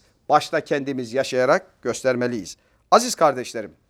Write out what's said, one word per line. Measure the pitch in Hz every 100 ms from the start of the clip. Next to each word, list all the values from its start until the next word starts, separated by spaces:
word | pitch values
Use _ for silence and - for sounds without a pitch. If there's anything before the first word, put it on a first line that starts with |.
| _ _ -
başta | 151 - 160
kendimiz | - 147 135 131 117
yaşayarak | 123 131 127 127 180 - _
göstermeliyiz. | 123 113 131 123 123 120 82 - _ _ _
Aziz | 202 240 -
kardeşlerim, | 156 127 117 117 101 - _